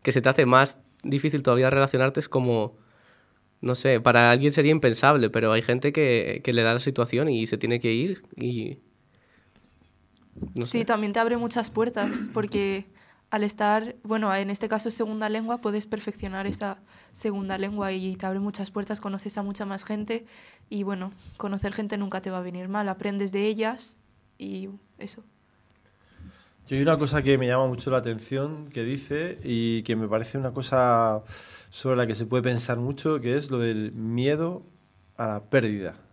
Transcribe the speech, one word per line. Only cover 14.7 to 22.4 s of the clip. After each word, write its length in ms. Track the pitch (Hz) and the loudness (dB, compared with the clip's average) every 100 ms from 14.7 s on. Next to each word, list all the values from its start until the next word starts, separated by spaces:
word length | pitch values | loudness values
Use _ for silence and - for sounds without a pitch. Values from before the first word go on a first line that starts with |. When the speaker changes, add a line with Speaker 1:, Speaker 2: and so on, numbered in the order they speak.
| 214 226 | -2 -2
Speaker 2:
es 60 | 220 | -4
segunda 340 | 220 220 214 | -4 -2 -2
lengua, 300 | 220 226 240 | -2 -4 -4
puedes 260 | 220 208 208 | -2 -4 -4
perfeccionar 600 | 220 208 208 196 190 196 | -8 -8 -10 -8 -6 -6
esa 340 | 196 202 190 _ - _ | -6 -8 -8 _ -20 _
segunda 460 | - 220 196 196 190 | -8 -4 -4 -4 -4
lengua 340 | 196 208 196 | -4 -4 -4
y 240 | 190 185 185 | -4 -4 -6
te 100 | 190 | -4
abre 140 | 190 | -2
muchas 320 | 202 202 196 | -4 -6 -6
puertas, 280 | 208 196 208 | -6 -6 -8
conoces 360 | 202 196 208 208 | -6 -8 -8 -6
a 60 | |
mucha 220 | 202 196 202 | -8 -6 -8
más 180 | 190 | -8
gente 420 | - 214 214 226 233 - - _ _ | -8 -8 -4 -8 -8 -20 -20 _ _
y, 140 | 208 | -6
bueno, 280 | 196 190 185 - - - | -4 -4 -8 -12 -20 -10
conocer 360 | 202 196 196 | -6 -4 -4
gente 240 | 196 208 208 | -4 -6 -4
nunca 240 | 196 190 | -4 -6
te 80 | 190 | -6
va 80 | |
a 20 | 185 | -6